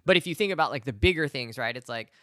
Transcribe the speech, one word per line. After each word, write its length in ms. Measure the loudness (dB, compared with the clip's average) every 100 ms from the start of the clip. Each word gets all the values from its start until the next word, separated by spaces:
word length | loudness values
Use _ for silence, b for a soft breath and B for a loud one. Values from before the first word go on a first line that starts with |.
| 2
But 100 | 2
if 100 | 2
you 80 |
think 200 | -2 0
about, 160 | 2 0
like, 160 | 0 -6
the 60 |
bigger 340 | 2 2 4 -2
things, 300 | -4 -8 -6
right? 180 | -6 -6
It's 100 | -8
like 220 | -10 -10 b